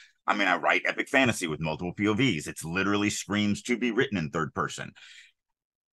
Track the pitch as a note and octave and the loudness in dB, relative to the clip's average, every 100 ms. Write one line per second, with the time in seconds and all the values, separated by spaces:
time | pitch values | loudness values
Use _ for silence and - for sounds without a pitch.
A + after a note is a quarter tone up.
0 | - _ - G#2 F#2+ F2 D#2 F2 - A2 | -20 _ -2 2 2 2 4 2 2 -2
1 | G#2+ C3+ B2+ G#2 E2+ D2 D#2+ D#2 F2+ E2+ | 0 4 4 2 -4 -2 -2 -2 -6 0
2 | G#2 G#2+ C3+ D#2+ D2+ - D#2 F2+ F#2+ G2+ | 0 4 2 0 -6 -10 -4 -2 0 2
3 | G#2 - - G#2 G#2 G2+ - A#2+ A#2+ G#2+ | 0 -2 -2 0 0 -2 -2 -2 0 0
4 | C3+ G2 D2+ E2 D2+ - D2 - - - | 0 -2 -2 -4 -4 -4 -6 -6 -12 -16
5 | - - - _ _ _ _ _ _ | -20 -20 -20 _ _ _ _ _ _